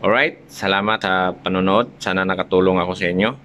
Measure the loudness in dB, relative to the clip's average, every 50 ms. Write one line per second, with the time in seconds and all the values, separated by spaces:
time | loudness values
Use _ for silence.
0 | 0 2 2 2 2 0 -2 -8 -20 -20 -14 -6 -2 0 0 0 0 0 -2 -2
1 | 0 0 0 2 0 0 -2 -4 -6 -4 -2 0 0 2 2 2 0 0 -6 -10
2 | -6 -4 -2 -2 0 -2 -2 -4 -4 0 2 2 4 4 2 2 0 -2 -4 -4
3 | -4 -2 0 0 0 0 -2 -6 -14